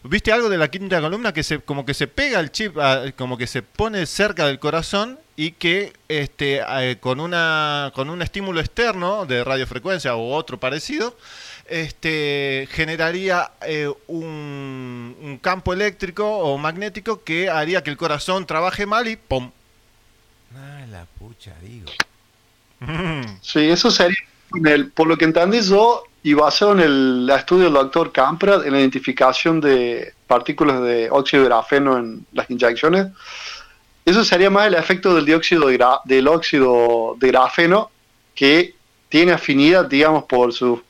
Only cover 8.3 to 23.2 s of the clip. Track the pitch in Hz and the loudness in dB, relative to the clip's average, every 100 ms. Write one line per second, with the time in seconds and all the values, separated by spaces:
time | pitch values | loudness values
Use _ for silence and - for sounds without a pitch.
8.3 | 202 190 165 135 - 240 180 175 214 165 | -8 -6 -4 -4 -2 -2 -2 -4 -4 -4
9.3 | 123 120 135 127 120 190 185 135 117 117 | -4 -2 -4 -4 -8 -6 -4 -4 -4 -4
10.3 | 147 160 123 127 147 - 302 226 240 - | -6 -6 -8 -6 -6 -8 -6 -8 -10 -20
11.3 | - - - - 165 156 - 165 156 147 | -20 -20 -20 -10 -8 -8 -8 -6 -4 -2
12.3 | 143 139 135 135 - 156 160 160 180 190 | -4 -4 -6 -6 -6 -4 -2 -4 -2 -2
13.3 | 175 - - 127 151 143 139 - 165 160 | -2 -2 -8 -8 -6 -6 -8 -10 -10 -10
14.3 | 151 147 139 139 131 127 123 120 123 147 | -12 -12 -12 -12 -12 -12 -14 -16 -16 -16
15.3 | 131 185 185 185 180 208 - 185 175 208 | -8 -4 -4 -4 -2 -4 -4 -10 -6 -4
16.3 | 214 156 139 156 170 208 208 226 214 - | -2 -2 -2 -4 -6 -10 -8 -8 -6 -4
17.3 | 165 190 160 156 185 147 143 165 147 180 | -4 -2 -2 -2 -2 -4 -6 -4 -4 -4
18.3 | 190 170 156 180 - 202 214 220 220 - | -4 -2 -2 -2 -4 -4 -2 -4 -8 -6
19.3 | 131 123 _ _ _ _ _ _ _ _ | -6 -6 _ _ _ _ _ _ _ _
20.3 | _ _ 127 139 143 123 95 87 - 110 | _ _ -20 -20 -20 -18 -18 -20 -20 -20
21.3 | 117 98 80 95 117 95 - - _ _ | -20 -20 -20 -20 -18 -14 -10 -10 _ _
22.3 | _ _ _ _ - 131 160 180 147 | _ _ _ _ -16 -10 -6 -6 -6